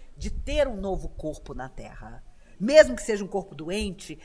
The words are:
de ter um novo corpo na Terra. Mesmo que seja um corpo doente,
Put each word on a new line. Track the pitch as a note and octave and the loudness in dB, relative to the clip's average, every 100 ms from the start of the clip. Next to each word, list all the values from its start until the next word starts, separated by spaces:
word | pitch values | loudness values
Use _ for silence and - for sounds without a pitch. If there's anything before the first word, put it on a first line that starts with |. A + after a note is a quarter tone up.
| - - | -18 -10
de | - | -8
ter | - - D4 C4+ | -6 -2 0 0
um | G3+ | 0
novo | G3 F3+ D#3+ | -4 -4 -6
corpo | - D3+ - - | -8 -8 -8 -10
na | B2 C3 | -10 -10
Terra. | - G#2+ - A2 A#2+ - - - - | -12 -14 -14 -16 -16 -18 -20 -16 -4
Mesmo | G#3+ D4+ C4+ | 8 10 10
que | A#3+ | 6
seja | - G#3 | -2 -2
um | F#3 | -2
corpo | G3 - | -4 -6
doente, | D3 D#3+ G3+ G#3 F3+ - D3+ | -8 -4 -2 -4 -6 -12 -14